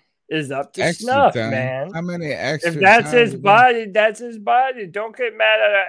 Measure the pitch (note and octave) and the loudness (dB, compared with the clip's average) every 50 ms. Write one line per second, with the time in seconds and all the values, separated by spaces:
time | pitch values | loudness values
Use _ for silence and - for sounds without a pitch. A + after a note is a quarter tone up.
0 | _ _ _ _ _ _ C#3+ D#3 D3+ C3 C#3 C3+ C#3+ - _ - - D#3+ E3+ - | _ _ _ _ _ _ -6 -6 -4 -4 -6 -8 -8 -8 _ -4 -2 -2 -2 -4
1 | G#3+ A#3+ B3+ C#4 C#4 G3 - B2 A2 A2+ C3 C3 C3 B2+ B2+ C3 C#3+ F3 G3+ E3 | -4 -2 0 2 2 2 2 0 -4 -4 -4 -4 -6 -6 -6 -8 -10 -10 -10 -10
2 | F3 F3+ F3 F3 E3 D3+ B2+ D#2+ F#2+ B2+ D#3 C#3+ - E3+ E3 D3+ F#3+ F#3+ G#3+ A#3+ | -10 -8 -8 -8 -8 -8 -8 -6 -6 -6 -6 -4 -4 -4 -2 2 4 6 6 6
3 | A3+ - - A#3+ A#3 G#3 C#3+ - - G3+ G3+ A3+ B3 B3+ A#3+ A#3 A3+ G#3 F3+ G#3+ | 4 2 2 2 2 2 -2 -2 2 4 6 6 6 6 4 2 -4 -2 0 2
4 | G#3+ A3+ G#3+ A3 A#3+ A#3+ A#3 A3 G3+ A#3 A#3 B3 C4 C4+ C4 B3 G#3 F3 D#3 G3+ | 2 2 0 -2 -10 -14 -14 -10 -2 0 2 2 2 0 -4 -8 -12 -10 -8 -8
5 | G#3+ A3+ A3 - B3 A#3 A3 A3 A3 G#3+ A3 A3 G#3+ G#3 G#3 G3 F#3+ | -10 -10 -8 -8 -8 -8 -2 0 2 2 2 2 2 2 2 0 0